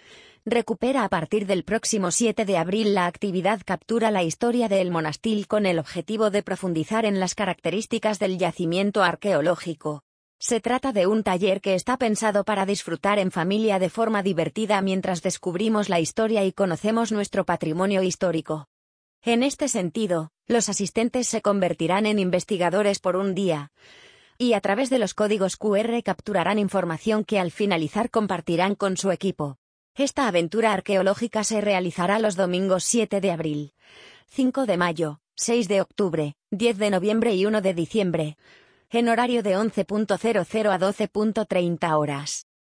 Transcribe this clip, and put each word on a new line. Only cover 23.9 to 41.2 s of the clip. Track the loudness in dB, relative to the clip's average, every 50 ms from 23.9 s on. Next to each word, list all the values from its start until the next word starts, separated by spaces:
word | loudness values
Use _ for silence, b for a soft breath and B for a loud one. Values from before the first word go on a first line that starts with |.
| B B B B B B B B B B
y | 0 2
a | 2 2
través | 2 0 0 0 0 0
de | 0 0
los | 0 0 -2
códigos | 0 0 0 2 2 0 -2 -2
Q | -2 -2 0 2 2
R | 2 0 -2 -2 -2
capturarán | -2 -4 -4 -4 -2 -2 0 0 0 0 0
información | 0 0 0 -2 -2 -2 -4 -4 -2 0 0 0 0
que | 0 0 0
al | 0 -2
finalizar | -2 -2 0 0 0 0 0 -2 -2 -2 -2 -2
compartirán | 0 -2 0 0 -2 -4 -2 -2 0 0 2 0 0
con | 0 -2 -2 -2 -2
su | -2 -2
equipo. | -2 0 -2 -4 -4 -4 -6 -6 -8 -10 _ _ _ _ _ _ _
Esta | -2 -2 -2 0 0 0 2
aventura | 2 2 0 0 0 0 2 2 0
arqueológica | 0 0 0 2 2 2 2 0 0 -2 -4 -2 -2 -2
se | -2 -2 0
realizará | 0 0 0 0 0 -2 -2 -2 0 0 2 2
los | 0 0 0
domingos | 0 0 0 0 0 0 2 0 0 0
siete | 0 0 0 0 0 0 0
de | 0 0
abril, | -2 -2 -2 -4 -4 -4 -6 -8 _ B B B B B B B B B B B
cinco | -2 0 0 2 2 0 0
de | 0 2
mayo, | 2 2 0 0 -2 -4 -4 -4 -8 _ _ _
seis | -6 -2 0 2 2 2 2
de | 2 0
octubre, | 0 0 _ -2 -2 0 0 0 -2 -2 -6 _ _ _
diez | -4 0 0 0 0 2
de | 0 0
noviembre | 2 2 2 0 0 2 2 2 2
y | 2 2
uno | 2 2 2
de | 0 0 0
diciembre, | 0 -2 -2 0 0 0 0 0 -2 -2 -4 -6 -12 b b b b b b b b b b
en | -2 0 2 2
horario | 2 2 2 2 0 0
de | 2 2 2
once | 2 0 0 0 -2 -4
punto | -2 -2 -2 0 0 -2 0
cero | 0 0 0 0 0
cero | -2 -2 0 0 2
a | 2 2
doce | 2 0 0 0 -4 -2
punto | -2 0